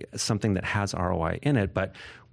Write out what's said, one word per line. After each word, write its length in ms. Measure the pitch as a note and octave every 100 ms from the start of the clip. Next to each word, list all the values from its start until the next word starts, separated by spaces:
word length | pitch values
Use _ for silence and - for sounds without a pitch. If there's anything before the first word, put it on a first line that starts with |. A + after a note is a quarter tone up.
| - -
something 380 | - G#2+ A2
that 100 | F#2
has 300 | - G#2 G2+
R 180 | - F2+
O 100 | F2
I 120 | D#2+ E2+
in 160 | C#3+ C3+
it, 160 | F#2+
but 200 | F#2 G2 - - - -